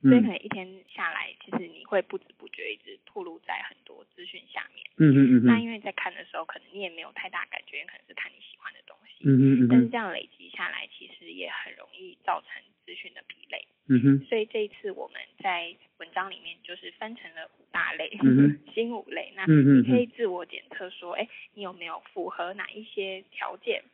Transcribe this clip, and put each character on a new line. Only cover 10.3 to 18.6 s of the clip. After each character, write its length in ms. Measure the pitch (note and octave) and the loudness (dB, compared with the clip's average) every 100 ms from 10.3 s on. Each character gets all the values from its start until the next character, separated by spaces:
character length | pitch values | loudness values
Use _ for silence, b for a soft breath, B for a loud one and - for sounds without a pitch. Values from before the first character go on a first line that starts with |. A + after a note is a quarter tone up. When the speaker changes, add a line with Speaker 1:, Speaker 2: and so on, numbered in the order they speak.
| _ | _
Speaker 2:
积 120 | - | -20
下 200 | - F3+ | -12 -10
来， 180 | D3+ - | -10 -14
其 140 | - F#2 | -20 -20
实 240 | - E2+ | -20 -20
也 180 | F2 F2 | -14 -12
很 240 | - - - | -12 -16 -20
容 120 | - | -20
易 240 | - F#2 - | -20 -20 -14
造 180 | - F3 | -8 -8
成 80 | - - _ _ - | -8 -20 _ _ -20
资 80 | |
讯 180 | - - | -18 -18
的 80 | - _ | -20 _
疲 100 | - _ | -20 _
累。 160 | - - _ _ | -18 -18 _ _
Speaker 1:
嗯 120 | B2+ | 2
哼。 240 | C3+ C#3 C#3 | 4 2 0
Speaker 2:
所 120 | A3+ | -4
以 80 | A3 | -4
这 180 | A3+ | -6
一 40 | G#3 | -8
次 240 | - G#3 | -8 -14
我 160 | F#3 - | -12 -14
们 140 | - - _ | -16 -20 _
在 320 | G3 F3 E3+ F3 _ _ | -6 -6 -8 -16 _ _
文 100 | E3 | -12
章 160 | F#3 F#3+ | -10 -10
里 100 | F#3 | -12
面 140 | F3+ E3+ | -20 -20
就 120 | - F3 | -18 -18
是 160 | F3+ _ | -18 _
分 160 | A3 A#3 | -14 -14
成 140 | E3 D#3+ | -18 -18
了 100 | D#3+ _ | -20 _
五 80 | _ | _
大 220 | F3 E3+ | -8 -6
类， 160 | D#3+ D#3+ G#3 | -6 -10 0
Speaker 1:
嗯 140 | C3+ C3 | 4 6
哼。 220 | C#3+ D3 | 6 4